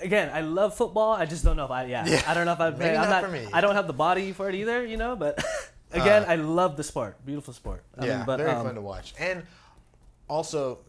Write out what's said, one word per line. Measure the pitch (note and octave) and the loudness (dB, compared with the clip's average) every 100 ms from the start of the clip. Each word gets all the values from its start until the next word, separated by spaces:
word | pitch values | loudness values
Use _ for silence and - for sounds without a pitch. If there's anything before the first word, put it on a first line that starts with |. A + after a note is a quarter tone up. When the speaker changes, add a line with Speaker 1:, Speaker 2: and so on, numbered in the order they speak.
Speaker 1:
again, | F3 G#3 D#3 | 0 2 2
I | D#3 | -2
love | D#3 E3+ G#3 G3+ | -2 2 0 0
football. | A#3+ G3+ G#3+ | 0 2 2
I | G#3+ D#3+ | 2 0
just | E3+ | 2
don't | E3+ D#3 | 4 4
know | C3 | 0
if | |
I, | B2+ B2+ | -2 -2
yeah, | B2 G#2 | -2 2
Speaker 2:
Yeah. | D#3+ D3+ | 2 4
Speaker 1:
I | |
don't | E3 E3+ | 2 2
know | |
if | E3 | 2
I, | E3 | 0
Speaker 2:
Maybe | D3+ E3+ D#3+ | 0 0 2
Speaker 1:
I'm | E3 | 4
Speaker 2:
not | |
Speaker 1:
not, | F#3 F#3+ | 2 2
Speaker 2:
for | |
me. | D#3 A2 | -4 -2
Speaker 1:
I | E3+ | 2
don't | G3+ G3+ | 4 2
have | F3 | 0
the | |
body | C3 D#3+ F#3 G3 | 0 2 2 -2
for | F#3+ G3 | -4 -4
it | F#3+ | -2
either, | G#3+ A#3+ A#3 | -2 -2 -2
you | A3 | -4
know, | A#3 A#3+ | -4 -2
but | D3 - E5 D#5 - | -2 -2 -4 -4 -8
<laughs> | - - | -18 -6
again, | F3 G#3 G#3 | 2 6 6
Speaker 2:
Uh, | F#3+ | 6
Speaker 1:
I | E3 | 0
love | D#3 E3+ F3+ D3 | 0 2 0 -2
the | |
sport. | D3 D3 G#2+ - C3 | -6 -4 -6 -8 -10
Beautiful | D3 C#3 | -10 -10
sport. | A#2+ G#2 F#2 - - | -14 -10 -12 -12 -6
I | A#2+ | -4
Speaker 2:
Yeah, | G#2 | -2
Speaker 1:
mean, | G#2+ | -2
but, | C3 | -2
Speaker 2:
very | D3+ | 0
Speaker 1:
um, | A#2+ B2+ | -2 -4
Speaker 2:
fun | A2+ | -6
to | |
watch. | G2+ F#2 - - | -10 -10 -12 -6
And | E3+ F3+ E3+ - - - _ _ - _ - | -6 -6 -10 -20 -20 -20 _ _ -20 _ -6
also, | D3+ D#3+ D#3 C3+ A#2+ | -4 -2 -2 -4 -6